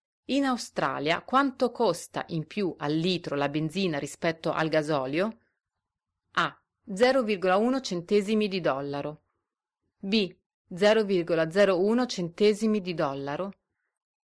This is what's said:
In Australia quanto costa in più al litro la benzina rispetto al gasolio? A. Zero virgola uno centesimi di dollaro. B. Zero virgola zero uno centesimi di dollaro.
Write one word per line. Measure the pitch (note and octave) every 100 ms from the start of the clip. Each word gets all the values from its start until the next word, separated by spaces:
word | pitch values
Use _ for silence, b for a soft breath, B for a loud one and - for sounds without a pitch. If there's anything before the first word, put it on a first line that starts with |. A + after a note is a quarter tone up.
| _ _ -
In | C4
Australia | C#4 A#3+ - - D3+ C3+ C#3+ F3
quanto | - B3+ C#4 C4 B3
costa | - A3+ E3+ - - -
in | E3+ D3+
più | - F#3+ -
al | D3
litro | D#3+ F3 F3 - C#3+
la | C#3+
benzina | D3+ D#3 F3+ F#3+ D3
rispetto | C#3+ - E3+ D#3+ E3+
al | D3 D#3+
gasolio? | D#3 D3+ D3 C3 D3+ G#3 A3 _ _ _ _ _ _ _ _ _
A. | - D#3+ - _ _ -
Zero | F#3+ B3 C4+
virgola | A3 G3+ F#3 F#3
uno | A#3 C4
centesimi | - F3 E3+ G#3 G3 A3 G#3+
di | F#3
dollaro. | D#3+ C3+ C#3+ C#3+ D3 D#3 _ _ _ _ _ _ _ _
B. | G3 A3 F#3 - _ _ -
Zero | F3 G#3 A3
virgola | G3+ F#3+ E3 E3 D#3+
zero | F3 G3 F3+
uno | G3+ A#3+ B3
centesimi | - F3 - G#3 G#3 A3 G#3+
di | F#3
dollaro. | E3 D3+ C#3 C#3 D3 G3 - _ _ _ _ _ _